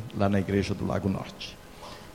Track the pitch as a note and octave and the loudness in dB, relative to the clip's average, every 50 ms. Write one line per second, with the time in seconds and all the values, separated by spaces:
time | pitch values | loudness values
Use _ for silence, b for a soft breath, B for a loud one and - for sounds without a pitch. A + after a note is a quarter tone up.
0 | A2 - - - G2+ G2 G2+ G2 F2+ G2 G2 G2+ F#2 - G2 - F#2 F#2 - F#2+ | -2 -4 0 2 4 4 6 4 4 4 4 4 4 2 0 0 0 0 0 2
1 | F2+ G2 F#2+ - - - - - - - - - - B B B B B B B | 2 2 0 0 -2 -6 -10 -10 -12 -12 -12 -14 -16 B B B B B B B
2 | B B | B B